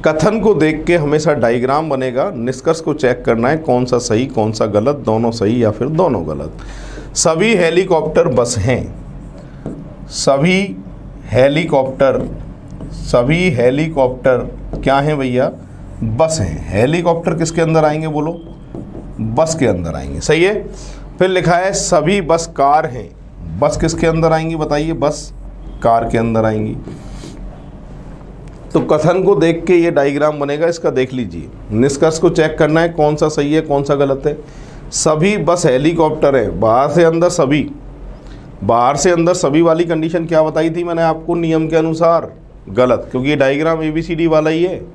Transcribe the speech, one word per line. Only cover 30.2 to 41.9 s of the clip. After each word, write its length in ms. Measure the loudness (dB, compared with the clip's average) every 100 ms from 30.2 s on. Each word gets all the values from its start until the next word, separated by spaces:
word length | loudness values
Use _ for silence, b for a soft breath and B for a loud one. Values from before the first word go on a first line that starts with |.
| 0 0
बनेगा, 260 | -4 0 0
इसका 220 | 0 -2
देख 220 | 0 -2
लीजिए। 360 | -4 -6 -8 -14 -16 -6
निष्कर्ष 460 | 2 2 4 2 4
को 120 | 2
check 260 | 4 0 2
करना 220 | 2 4
है 80 | 0
कौन 260 | 2 0 2
सा 120 | 0
सही 240 | 0 0
है, 80 | 0
कौन 200 | 0 -2
सा 100 | 0 0
गलत 260 | 2 0 -2
है। 100 | -4 -12 B B B B
सभी 440 | -2 0 2 2 2
बस 280 | 0 2 2
helicopter 680 | 2 2 2 0 2 2 2
है, 120 | 0 0
बाहर 300 | 2 4 2
से 140 | 4
अंदर 240 | 4 4 0
सभी, 380 | 2 2 2 -2 -8 -16 -18 -16 B B B B -8
बाहर 320 | 0 4 4 2
से 140 | 2
अंदर 240 | 4 2
सभी 280 | 2 2 4
वाली 220 | 4 4
condition 420 | 2 0 0 -2 0
क्या 160 | 2
बताई 280 | 2 2 -2
थी 140 | -2
मैंने 180 | -4 0
आपको 320 | 0 0 -2
नियम 340 | -2 2 0 2
के 80 | 0
अनुसार? 560 | 0